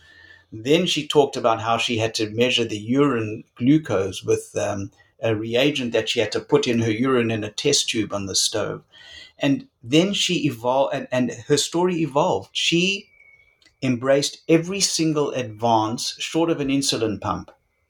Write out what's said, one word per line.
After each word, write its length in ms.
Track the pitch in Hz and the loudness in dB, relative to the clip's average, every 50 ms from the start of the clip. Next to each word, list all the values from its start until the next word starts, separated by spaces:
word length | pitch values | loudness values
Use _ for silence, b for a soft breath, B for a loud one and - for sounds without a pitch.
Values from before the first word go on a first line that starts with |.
| B B B B B B B B B B | B B B B B B B B B B
Then 340 | - 110 110 127 147 175 185 | -16 -4 0 2 2 4 2
she 200 | 170 - 151 139 | 0 -2 -2 -2
talked 300 | - - 151 143 143 - | 2 4 4 4 4 2
about 240 | 123 120 120 113 104 | 0 2 2 2 2
how 180 | 104 113 117 110 | 0 0 0 0
she 200 | - - 120 107 | 0 0 0 0
had 160 | 113 113 - | 0 -2 -2
to 160 | - 110 101 | -2 -4 -2
measure 340 | 107 113 120 127 123 123 117 | 0 0 2 2 2 0 0
the 140 | 107 107 104 | -2 -4 -6
urine 640 | 107 110 127 139 147 143 123 113 110 107 107 113 - _ _ | -4 0 2 4 4 4 2 0 -2 -4 -8 -10 -12 _ _
glucose 640 | - 120 131 151 156 156 - 107 95 98 95 - - | 0 2 4 4 4 2 0 -2 0 -2 -2 -6 -6
with, 340 | - 110 110 107 - - - | -2 0 0 0 -2 -4 -6
um, 340 | 104 101 101 101 101 101 - b b b b b - | -4 -4 -4 -4 -6 -8 -10 b b b b b -4
a 140 | - 113 110 | -2 -2 -2
reagent 560 | 104 110 117 113 120 139 151 139 139 127 117 | -2 -2 0 2 2 2 2 2 0 -2 -2
that 160 | 113 110 107 - | 0 0 0 0
she 120 | - 120 | 0 -2
had 120 | 107 104 | -2 -2
to 80 | - 113 | -2 -6
put 260 | - - - 143 - | 0 2 2 2 4
in 140 | 131 117 113 | 2 0 2
her 100 | 113 113 | 2 0
urine 400 | 107 110 127 135 131 120 113 113 | 0 0 0 2 2 2 2 0
in 140 | 113 107 104 | -2 -4 -6
a 60 | 101 | -8
test 380 | - - - 147 143 - - - | -6 -2 0 2 2 2 0 0
tube 240 | - 113 101 87 | -2 -2 -2 -2
on 140 | 101 101 98 | -4 -6 -4
the 80 | 95 92 | -4 -2
stove. 480 | - - - - 107 98 104 104 104 - B B B B B B B B B B - | -2 -2 -2 -2 -4 -4 -4 -6 -8 -12 B B B B B B B B B B -2
And 300 | - 143 135 - - - _ _ | 0 0 0 0 -4 -10 _ _
then 300 | - 117 139 160 185 202 196 | -4 0 2 2 2 2 0
she 320 | - - - 180 - - | -2 -2 -2 0 0 0
evolved, 480 | 143 120 110 113 123 131 135 135 - 147 | -2 -2 -2 -2 0 0 2 0 0 -2
and, 140 | 135 123 - | -6 -6 -2
and 220 | 127 127 123 120 117 113 - - | -2 0 0 -2 -4 -6 -2 0
her 80 | 147 | 0
story 460 | 139 - - - 170 180 185 180 160 | 0 0 0 0 0 0 0 0 0
evolved. 480 | 160 143 127 143 170 185 127 95 101 - | -2 0 0 0 2 2 0 -2 -4 -6
She 560 | - - - - 170 170 180 190 196 196 - _ b b b b b b b b b b b b _ _ | -6 -4 0 2 2 2 2 2 -2 -4 -8 _ b b b b b b b b b b b b _ _
embraced 600 | - 127 123 113 127 135 135 147 143 - - - _ - | -2 -2 -2 0 2 2 2 2 2 0 -6 -4 _ 2
every 320 | 165 160 165 175 202 196 | 2 4 2 0 -4 -2
single 500 | 190 - - - 160 160 151 151 143 - | -2 -2 0 0 0 0 2 0 0 -2
advance 840 | - 135 120 107 107 107 117 117 113 110 110 110 117 127 - - - - | -2 -4 -6 -8 -6 -2 2 4 4 4 2 0 -2 -4 -6 -8 -8 -8
short 320 | - - - 160 170 165 | -8 -4 -2 0 0 0
of 100 | 156 135 | 0 0
an 80 | 143 135 | -2 0
insulin 520 | 135 139 135 - 139 113 113 107 101 92 | 0 0 0 0 -2 0 -2 -2 -2 -4
pump 300 | - 104 90 87 87 - - _ _ _ b b b | -4 -4 -4 -4 -8 -12 -18 _ _ _ b b b